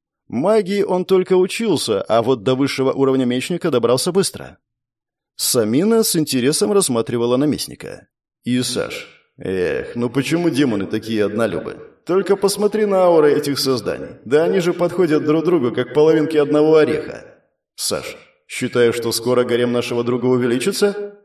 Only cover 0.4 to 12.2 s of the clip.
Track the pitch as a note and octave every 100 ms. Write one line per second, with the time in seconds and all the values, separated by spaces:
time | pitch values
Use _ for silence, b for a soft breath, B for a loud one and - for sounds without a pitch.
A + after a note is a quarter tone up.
0.4 | E3+ A3 F3+ G3+ - F#3 F3+ F#3+ F3+ F#3
1.4 | F#3 - A3+ D3 - G2+ - A2+ A2+ C3
2.4 | F#2+ C3 C#3 - C3 C3 C3+ C3 B2+ B2
3.4 | - F3 E3+ B2+ A#2 B2 - F3 F#3 -
4.4 | C2 - _ _ _ _ _ _ _ -
5.4 | - B2+ G#2+ B2 G3 A3+ A3 E3+ D3+ C3
6.4 | B2 D#3 G#3 G3+ F#3+ A#2+ A2+ A#2+ A#2+ B2
7.4 | D3 G#2 - - - G1+ - _ _ _
8.4 | - B2 B2 G2+ B1 - - _ _ -
9.4 | - F#2+ F2 C2+ - A#2+ A#2+ C3+ C3+ E3
10.4 | E3+ C3 C#3+ G2+ F#2+ A2 A2 A2 G2+ G#2+
11.4 | A2 D#2+ D2+ - - _ - F3+